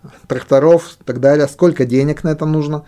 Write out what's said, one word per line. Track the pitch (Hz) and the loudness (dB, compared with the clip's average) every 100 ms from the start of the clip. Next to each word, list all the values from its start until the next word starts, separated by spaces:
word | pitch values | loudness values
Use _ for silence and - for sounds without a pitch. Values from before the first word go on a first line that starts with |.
| - - - | -20 -20 -10
тракторов | 127 - 135 160 170 - - | -10 0 2 4 2 0 -12
и | |
так | - 123 | -10 -2
далее? | 139 151 139 | 2 2 0
Сколько | - 175 160 | 0 0 0
денег | 123 131 143 147 | 0 0 -2 -4
на | 165 | -6
это | 156 156 | -4 -4
нужно?» | 156 147 151 | -2 -4 -8